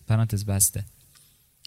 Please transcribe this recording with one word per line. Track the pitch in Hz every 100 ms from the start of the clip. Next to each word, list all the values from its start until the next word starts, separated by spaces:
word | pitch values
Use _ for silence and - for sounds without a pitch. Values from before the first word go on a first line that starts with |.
| -
پرانتز | 110 110 101
بسته. | 104 98 92 - 101 - _ - _ _ _ _